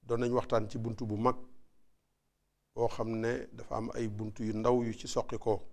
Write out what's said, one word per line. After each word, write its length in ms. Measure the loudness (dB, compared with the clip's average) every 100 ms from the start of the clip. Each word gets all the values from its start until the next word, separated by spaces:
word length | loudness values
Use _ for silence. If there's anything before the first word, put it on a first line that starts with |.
doon 160 | -2 0
nañ 120 | 2
waxtaan 360 | 2 4 2 2
ci 80 | -2
buntu 280 | -4 -4 -2
bu 100 | 4
mag 180 | 4 2 -4 -12 -20 _ -20 _ _ _ _ _ _ _ _ 0
boo 120 | 0
xam 220 | 2 -2
ne 220 | 0 0 0 -4
dafa 220 | -12 -4 -4
am 100 | -2 -2
ay 120 | -4
buntu 360 | -2 -6 -4
yu 100 | -2
ndaw 300 | 2 4 4
yu 100 | 2
ci 140 | -4 -2
soqi 300 | -2 -2 -2
ko. 160 | 2 0 0